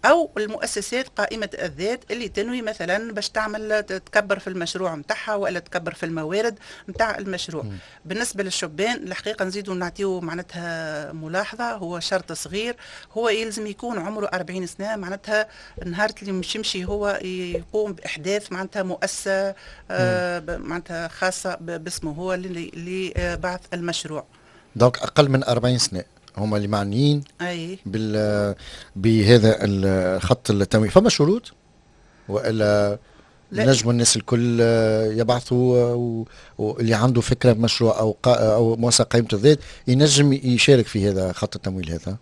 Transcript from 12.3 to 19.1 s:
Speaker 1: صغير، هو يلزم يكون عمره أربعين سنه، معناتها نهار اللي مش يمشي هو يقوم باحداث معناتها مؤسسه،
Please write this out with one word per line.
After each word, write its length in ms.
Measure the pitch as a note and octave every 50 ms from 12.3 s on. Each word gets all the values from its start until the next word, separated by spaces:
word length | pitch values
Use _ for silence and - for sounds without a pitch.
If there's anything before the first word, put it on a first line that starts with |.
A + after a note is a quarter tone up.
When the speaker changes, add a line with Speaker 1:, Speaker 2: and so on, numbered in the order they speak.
| F3
Speaker 1:
صغير، 440 | - - D3 E3 G3+ A3 A#3+ A#3+ - - - - - - _ -
هو 160 | G#3+ A#3 A#3
يلزم 380 | G#3 A3 A3+ A#3 G#3 A3 G#3+
يكون 320 | G#3+ G3+ - - A#3+ A#3 G#3
عمره 280 | E3 F#3+ G#3+ G#3+ G3+
أربعين 400 | G3 - F3+ F3+ D#3+ F3 F#3+ F#3
سنه، 300 | E3+ - - G3 G#3 A3
معناتها 520 | G#3 F#3+ F3 G3 G3 - - G#3+ G#3+ G#3+ G#3+ - - - - - - F3
نهار 240 | F3 E3+ F3 G#3 G#3+ G#3+ - -
اللي 100 | G3+ F#3+
مش 240 | F#3 - - -
يمشي 280 | A3 G#3+ - - F#3+ F3+
هو 340 | F#3 G3+ G#3 G#3 G3+ G3 - -
يقوم 680 | F#3 F#3 F#3 F#3 F3 F3 E3+ E3+ - - G#3+ G#3+ G#3+ F#3+
باحداث 600 | E3 - - - D#3+ D3 F#3 G3 G#3 G#3 - F#3
معناتها 300 | F3+ F#3+ F#3 - G#3+ F#3
مؤسسه، 720 | F#3 F3+ - - F#3+